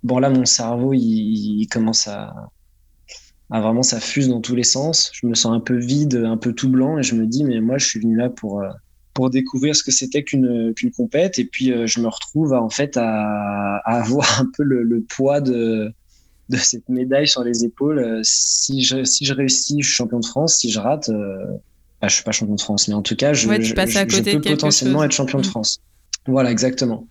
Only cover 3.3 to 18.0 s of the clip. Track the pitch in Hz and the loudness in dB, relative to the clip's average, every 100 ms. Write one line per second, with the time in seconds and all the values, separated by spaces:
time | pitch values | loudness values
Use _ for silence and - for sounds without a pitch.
3.3 | _ _ 113 110 117 127 117 - - 131 | _ _ -2 0 2 2 -2 -2 0 2
4.3 | 120 110 123 120 131 147 160 - - 120 | 0 -2 0 2 0 0 0 -2 -2 -2
5.3 | 113 117 117 113 123 120 143 147 123 113 | 0 2 0 0 -2 2 2 2 2 0
6.3 | 113 123 117 135 127 131 156 123 117 110 | 0 -2 -2 2 2 2 0 0 0 0
7.3 | 123 147 117 110 135 135 113 113 113 123 | 0 0 2 0 0 -2 0 0 2 0
8.3 | 123 107 101 95 - _ _ _ - 127 | -4 -6 -6 -6 -10 _ _ _ -2 0
9.3 | 127 131 131 143 151 - 131 131 147 147 | 0 -2 -2 0 0 0 -2 0 -4 0
10.3 | 139 127 120 113 113 123 - 117 143 185 | 0 2 2 -2 -2 -4 -2 -2 2 0
11.3 | 185 123 - 131 123 117 120 113 - - | 0 -4 0 0 0 0 0 -2 -4 -6
12.3 | 151 156 127 113 - 143 131 113 110 107 | -2 2 2 0 -2 -2 0 0 0 -2
13.3 | 104 101 101 101 101 110 120 113 135 - | -2 -2 -2 -2 -4 0 0 2 0 2
14.3 | 120 127 - 147 127 117 117 110 - 135 | 2 0 0 0 2 2 0 -2 0 2
15.3 | 143 135 120 113 110 107 113 _ _ _ | 2 2 0 0 0 -2 -8 _ _ _
16.3 | _ _ 127 - 120 - 127 127 135 147 | _ _ -2 0 -2 -4 -2 2 2 2
17.3 | 131 120 117 117 - 143 151 | 0 0 0 -2 0 0 0